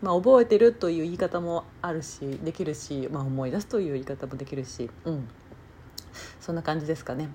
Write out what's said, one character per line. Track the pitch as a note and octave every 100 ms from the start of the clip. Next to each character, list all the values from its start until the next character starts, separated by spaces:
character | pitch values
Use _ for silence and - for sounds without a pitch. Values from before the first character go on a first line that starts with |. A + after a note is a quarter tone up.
ま | G3+
あ、 |
覚 | F3 G3 C4
え |
て | A#3+ G#3
る | A#3
と | A#3 F3
い | E3
う |
言 | D#3+
い | F3
方 | F#3 F3
も | E3+ E3+ E3 -
あ | F3
る | D#3+
し、 | D3 - C#3 C3+
で | D#3
き | D#3+ E3
る |
し、 | C#3+ - C#3+ C3
ま | D3+
あ、 |
思 | C3+ C3 B2+
い |
出 | E3
す | G#3
と | A3+
い | F3+
う |
言 | C3+
い |
方 | C3 C#3 C3+
も | C3+
で |
き | C#3
る | C3+ C3
し、 | - A#2 - -
う |
ん。 | D#3 A#2+ - - - - - - - - - - -
そ | -
ん |
な | E3+
感 | D#3 D#3+
じ | D3+
で | D#3
す |
か | -
ね。 | B2+ D#3